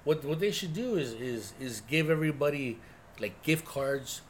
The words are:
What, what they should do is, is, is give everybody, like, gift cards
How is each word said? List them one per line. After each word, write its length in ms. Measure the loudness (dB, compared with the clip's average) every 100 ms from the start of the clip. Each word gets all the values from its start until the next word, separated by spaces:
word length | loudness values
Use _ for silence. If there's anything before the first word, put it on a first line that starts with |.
What, 200 | 0 2
what 160 | 0 0
they 120 | 0
should 220 | 0 -2
do 220 | -2 0 0
is, 160 | 0
is, 400 | -2 -4 -4 -6 -8
is 220 | -8 -8
give 280 | 0 2 4
everybody, 720 | 4 2 2 2 2 -2 -6 -10 -20 -20 -6
like, 220 | -6 -2
gift 220 | 2 2 0
cards 560 | -2 0 0 -4 -12 -12